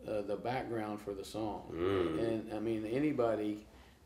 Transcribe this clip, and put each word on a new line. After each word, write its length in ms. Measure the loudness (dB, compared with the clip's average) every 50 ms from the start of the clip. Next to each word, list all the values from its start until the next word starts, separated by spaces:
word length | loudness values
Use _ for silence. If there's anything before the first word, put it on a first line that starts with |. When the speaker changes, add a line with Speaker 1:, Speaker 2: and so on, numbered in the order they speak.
| -6
Speaker 1:
uh, 160 | -2 -2 0
the 140 | 0 0 -2
background 640 | -2 0 -2 -2 -2 -2 -2 -2 -2 -2 -2 -4 -6
for 100 | -6 -6
the 120 | -6 -6 -8
song. 460 | -6 -4 -4 -2 -2 -4 -6 -8 -6 -2
Speaker 2:
Mm. 440 | 2 2 4 4 4 4 2 2 2
Speaker 1:
And, 340 | 2 2 2 0 -2 -4 -4
I 60 | -2
mean, 260 | 0 0 0 0 0
anybody 800 | 0 0 2 2 2 4 4 4 4 4 2 0 -2 -2 -4 -8 -16 -20 -20 -20 -20 -20 -20 -6